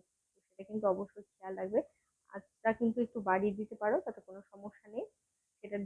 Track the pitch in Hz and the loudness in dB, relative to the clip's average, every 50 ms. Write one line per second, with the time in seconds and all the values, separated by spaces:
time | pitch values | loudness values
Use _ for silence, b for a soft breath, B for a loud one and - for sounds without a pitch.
0 | - _ _ _ _ _ _ _ _ _ _ - 196 202 214 214 208 196 185 196 | -16 _ _ _ _ _ _ _ _ _ _ -18 -12 -8 -4 2 2 2 2 2
1 | 202 - _ 208 - _ _ _ 190 190 190 190 190 196 214 285 - - _ _ | -2 -6 _ -16 -20 _ _ _ -10 -8 -6 -4 -4 2 2 2 2 0 _ _
2 | _ _ _ _ _ _ 196 196 - _ _ _ - 226 220 - 240 226 226 247 | _ _ _ _ _ _ -14 -14 -14 _ _ _ 2 2 2 4 2 2 2 2
3 | 233 - - 226 196 190 185 190 202 208 196 214 214 - 220 - 208 214 254 370 | 0 0 -2 -2 2 2 4 4 4 2 0 -2 -6 -8 -6 0 2 2 2 2
4 | - 285 - 196 - 190 190 196 - _ 202 196 202 202 - - _ 208 214 254 | 0 -4 -8 -10 -16 -16 -18 -18 -18 _ -18 -14 -14 -14 -14 -16 _ -10 -8 -8
5 | 440 427 _ _ _ _ _ _ _ _ _ _ - 202 202 202 196 | -8 -8 _ _ _ _ _ _ _ _ _ _ -10 -6 -6 -4 -4